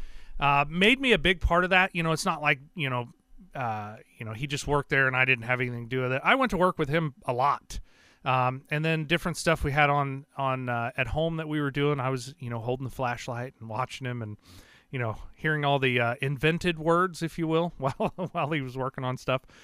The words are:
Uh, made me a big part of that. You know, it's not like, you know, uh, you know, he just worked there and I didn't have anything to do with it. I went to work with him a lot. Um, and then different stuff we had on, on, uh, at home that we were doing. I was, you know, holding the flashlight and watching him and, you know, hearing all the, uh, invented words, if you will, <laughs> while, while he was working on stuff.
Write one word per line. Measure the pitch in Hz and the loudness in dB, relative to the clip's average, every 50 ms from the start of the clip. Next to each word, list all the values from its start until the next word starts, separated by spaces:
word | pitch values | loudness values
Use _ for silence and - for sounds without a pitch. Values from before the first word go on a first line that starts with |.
| - - - - - - - - | -8 -8 -8 -12 -12 -8 -4 2
Uh, | 143 143 139 143 147 | 2 4 4 4 2
made | 147 160 175 190 220 262 262 | 0 2 4 6 6 6 4
me | 277 254 | 4 2
a | 220 165 | 2 4
big | 139 175 190 165 | 4 2 2 4
part | - - 175 175 180 | 2 2 4 4 4
of | 180 | 4
that. | 190 185 185 190 - | 4 4 4 2 0
You | 175 | -2
know, | 165 160 | 0 0
it's | 160 156 - | 0 0 0
not | 190 165 156 | -2 -2 0
like, | 147 147 151 131 139 151 _ | 0 0 0 0 -4 -12 _
you | 185 147 131 | -4 -2 -2
know, | 127 123 120 123 - _ _ _ - - 196 - - | -2 -2 -4 -6 -12 _ _ _ -20 -20 -20 -12 -8
uh, | 143 127 117 110 107 104 104 107 - - _ _ | -6 -4 -4 -4 -6 -8 -10 -14 -16 -20 _ _
you | _ 117 | _ -10
know, | 110 | -10
he | 110 107 143 | -6 -8 -6
just | 143 147 139 - | -4 -4 -6 -2
worked | 139 147 143 135 - | 0 0 0 0 2
there | 147 139 135 131 | 2 4 4 4
and | 127 | 4
I | 127 131 | 2 4
didn't | 131 131 117 110 | 4 2 0 2
have | 120 127 123 | -2 0 0
anything | 127 123 120 120 120 113 | 0 -4 -4 -8 -6 -4
to | 131 | -2
do | 131 127 | -2 0
with | 123 | 0
it. | 131 139 147 | -2 0 4
I | 175 240 | 4 4
went | 269 262 233 | 4 4 0
to | 202 | 2
work | 165 180 185 175 - | 2 2 2 2 0
with | 151 131 | -2 0
him | 147 170 160 147 - - - | 0 0 0 -2 -6 -6 -4
a | - 123 | -4 0
lot. | 120 131 143 127 - - _ - - - - _ _ _ _ _ _ - | 2 2 2 2 0 -4 _ -12 -12 -12 -12 _ _ _ _ _ _ -2
Um, | 139 127 127 127 127 127 135 - _ | 0 2 2 2 0 0 -4 -6 _
and | 151 151 156 | -4 0 0
then | 160 160 160 156 | 0 0 0 0
different | 143 165 165 - 180 156 | 0 0 0 0 -4 -4
stuff | - - 175 160 - - | 0 0 0 2 2 0
we | 147 | 0
had | 135 151 147 143 | 4 4 4 4
on, | 143 143 139 139 135 135 139 _ _ | 4 2 0 -2 -4 -8 -10 _ _
on, | - 139 131 131 131 127 123 | -4 -2 -2 -2 -2 -2 -2
uh, | 120 117 117 123 - | -2 -2 -2 -4 -2
at | - 131 113 | -4 -4 -2
home | - 156 160 165 165 160 | 0 0 0 0 -2 -4
that | 160 151 | -4 -4
we | 151 151 | -2 -2
were | 147 139 | -2 0
doing. | 123 143 143 147 147 139 | 0 0 2 2 2 0
I | 123 131 | 0 -2
was, | 131 131 120 135 139 _ | -2 -4 -6 -10 -14 _
you | 131 120 | -10 -8
know, | 120 117 | -8 -6
holding | 110 123 127 131 135 | -4 -4 -4 -4 -4
the | 117 | -8
flashlight | - - 131 120 120 113 - - 120 120 123 135 - _ | -6 -4 -4 -4 -4 -4 -6 -8 -8 -8 -8 -10 -12 _
and | 113 113 | -12 -8
watching | 107 113 127 - - - 131 | -4 -4 -4 -6 -6 -8 -6
him | 123 123 120 | -6 -6 -6
and, | 113 104 107 - _ - 92 - - - - - _ _ | -8 -8 -10 -14 _ -20 -20 -20 -20 -20 -20 -20 _ _
you | - 127 | -6 -4
know, | 120 110 107 - - - - | -4 -4 -4 -8 -12 -16 -12
hearing | - - 156 156 151 147 | -4 -2 0 0 2 2
all | 143 143 139 | 2 2 4
the, | 131 131 123 123 | 2 2 2 2
uh, | 120 117 120 - | 2 0 0 -2
invented | 135 139 143 123 - 156 170 170 - 180 165 156 | -4 -4 -2 0 2 2 2 2 0 -2 -2 0
words, | 151 165 165 175 185 185 165 - 165 | 2 2 4 4 2 0 -2 -6 -8
if | 156 - | -6 -4
you | - 165 156 | -4 -2 2
will, | 160 160 170 170 - | 2 2 2 0 -4
<laughs> | - | -2
while, | 131 135 - - 214 180 - - 180 - | -2 -2 -2 0 -2 -4 -2 -4 -8 -6
while | - 175 151 139 | -4 -4 -2 -2
he | 165 147 | -2 -4
was | 131 127 120 | -4 -6 -6
working | 135 127 131 - - | -4 -6 -4 -4 -4
on | 131 127 127 | -4 -4 -4
stuff. | - - - 127 131 - - - - | -4 -2 -2 -2 -2 -2 -10 -20 -20